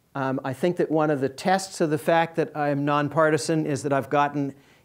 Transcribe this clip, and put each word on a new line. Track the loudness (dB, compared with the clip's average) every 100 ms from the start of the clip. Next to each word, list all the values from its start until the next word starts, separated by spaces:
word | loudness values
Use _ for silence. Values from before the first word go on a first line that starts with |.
| _
Um, | -6 -4 -2
I | -4
think | -2 -2 0
that | 0
one | 2 2
of | 0
the | -2
tests | -2 0 0 0 -2
of | -2
the | 0
fact | 2 2 2 -2
that | -4
I'm | -2 -2 0
nonpartisan | 0 0 0 2 2 2 0 -2
is | 0 -2
that | 0
I've | -2 0
gotten | 2 2 0 -4 -6 _ _